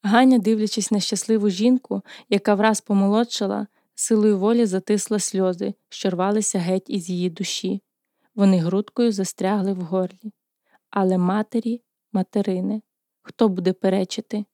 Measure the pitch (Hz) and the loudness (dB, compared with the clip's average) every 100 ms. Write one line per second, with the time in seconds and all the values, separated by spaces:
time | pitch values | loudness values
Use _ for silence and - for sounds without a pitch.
0 | 202 233 262 254 202 220 214 - 196 208 | 4 4 6 4 2 0 0 -4 -2 -2
1 | - 196 - 220 208 180 233 254 - 196 | -2 -6 0 0 2 2 2 2 0 -8
2 | - - _ 202 208 202 220 208 - 202 | -8 -20 _ -2 2 2 2 0 0 0
3 | 196 214 240 - 196 208 208 _ _ - | 2 2 -2 -4 -4 -4 -8 _ _ -10
4 | - 220 214 202 202 233 226 185 - 208 | 0 2 4 2 2 2 2 -2 0 -2
5 | - 208 - 190 185 175 196 - _ - | 0 -4 -2 0 0 -2 -6 -8 _ -4
6 | 196 175 190 208 208 190 175 185 - 196 | -4 0 0 0 -2 -2 -2 -4 -4 -8
7 | 170 180 180 165 185 - 190 196 _ _ | -4 -4 -4 -4 -8 -6 -6 -6 _ _
8 | _ _ _ 220 196 185 165 190 214 - | _ _ _ 0 4 4 2 -2 -4 0
9 | 240 202 190 - 190 208 190 185 170 185 | 0 0 -6 -4 -2 -2 -2 -4 -4 -2
10 | 185 185 220 _ _ _ _ _ _ 202 | -2 -8 -18 _ _ _ _ _ _ 0
11 | 185 185 180 208 214 233 226 240 _ _ | 2 2 2 0 -2 -4 -4 -6 _ _
12 | _ 196 185 208 202 185 190 214 _ _ | _ -4 -2 -2 -2 -2 -4 -6 _ _
13 | _ _ - - 226 185 180 185 190 190 | _ _ -20 0 2 2 -2 0 0 0
14 | 185 - - 214 202 | -2 -8 -8 -10 -10